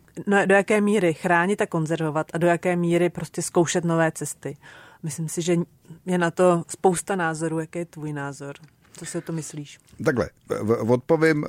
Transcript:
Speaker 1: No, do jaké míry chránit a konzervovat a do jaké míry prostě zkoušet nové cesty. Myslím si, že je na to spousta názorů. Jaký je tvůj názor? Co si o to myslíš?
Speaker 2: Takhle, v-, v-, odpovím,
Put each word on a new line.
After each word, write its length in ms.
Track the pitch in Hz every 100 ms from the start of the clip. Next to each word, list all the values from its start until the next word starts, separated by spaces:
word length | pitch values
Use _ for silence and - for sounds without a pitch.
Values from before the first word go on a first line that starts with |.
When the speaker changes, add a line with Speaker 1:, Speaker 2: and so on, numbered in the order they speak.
| _ - 170
Speaker 1:
No, 200 | 202 190
do 80 |
jaké 260 | 196 190 214
míry 340 | 208 208 175
chránit 460 | 156 180 175 175 202
a 60 | 202
konzervovat 600 | 170 156 160 160 151 156
a 60 | 165
do 80 | 175
jaké 300 | 170 180 175
míry 340 | 170 170 175
prostě 320 | 170 165 -
zkoušet 420 | 170 - 165 185
nové 280 | 170 165 160
cesty. 440 | - 147 - 143 143 - - - -
Myslím 260 | 165 147 160
si, 140 | -
že 140 | 165 170 175 _ - 165 -
je 120 | 180
na 120 | 170
to 320 | 165 180 170 165
spousta 480 | - 190 170 - 190
názorů. 420 | 165 156 165 160
Jaký 180 | 160 175
je 60 |
tvůj 280 | 170 - 151
názor? 420 | 147 143 139 143 143 156 _ _
Co 140 | - 165
si 120 | 170
o 20 |
to 120 | 160
myslíš? 460 | 165 151 156 147 - _ -
Speaker 2:
Takhle, 260 | 156 127 85 - -
v-, 360 | 110 104 113
v-, 60 | 113
odpovím, 540 | 131 - 165 160 151